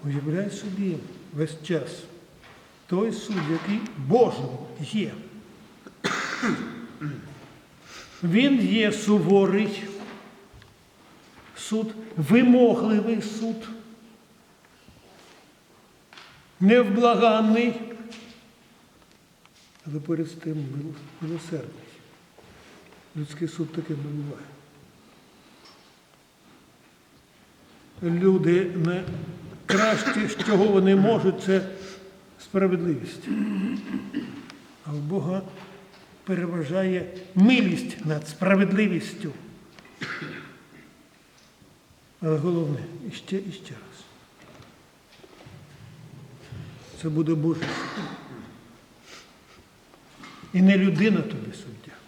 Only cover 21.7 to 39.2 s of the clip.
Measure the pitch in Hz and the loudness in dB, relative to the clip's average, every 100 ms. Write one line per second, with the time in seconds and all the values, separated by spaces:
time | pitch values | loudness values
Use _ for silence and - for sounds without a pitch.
21.7 | - - - - - _ _ - - - | -16 -20 -20 -20 -20 _ _ -20 -20 -20
22.7 | - - - - 156 147 - 170 - 156 | -20 -20 -20 -14 -10 -10 -6 -8 -6 -8
23.7 | - 156 151 143 147 143 - - - - | -6 -8 -6 -6 -8 -8 -10 -16 -20 -20
24.7 | - - _ - - _ _ - - - | -20 -20 _ -20 -20 _ _ -20 -20 -20
25.7 | - _ _ _ _ _ _ _ - _ | -20 _ _ _ _ _ _ _ -20 _
26.7 | _ _ _ _ _ _ _ _ _ - | _ _ _ _ _ _ _ _ _ -20
27.7 | - - - 175 170 190 190 156 175 190 | -20 -20 -8 -2 2 4 4 4 2 2
28.7 | 175 165 180 185 - - - - - - | -2 -2 -2 -6 -10 -10 -14 -16 -18 -2
29.7 | 196 220 214 - 214 214 - 208 202 208 | 2 4 2 0 -2 -2 -4 2 4 6
30.7 | 196 190 196 202 220 175 190 185 190 190 | 6 6 6 6 4 2 0 2 2 0
31.7 | - - - - - - - - 196 190 | -10 -14 -18 -20 -20 -20 -20 -4 0 2
32.7 | 180 175 139 113 - - 107 - 98 - | 2 0 -2 -4 -12 -6 -2 -2 -2 -2
33.7 | - - - - - - - - - - | -4 -6 -8 -6 -8 -8 -14 -16 -20 -20
34.7 | - - 147 147 190 147 190 190 - - | -18 -10 -8 -4 -4 -2 -4 -6 -16 -18
35.7 | - - - - - - 180 175 175 147 | -20 -20 -20 -20 -20 -6 -4 -2 -4 -2
36.7 | 180 190 185 160 - - 185 202 254 196 | 0 0 0 -4 -12 -4 6 8 8 4
37.7 | 156 - - 151 151 - - 185 196 196 | 0 -4 -8 -4 -4 -6 -4 2 4 4
38.7 | 190 214 170 - - | 2 2 0 -6 -10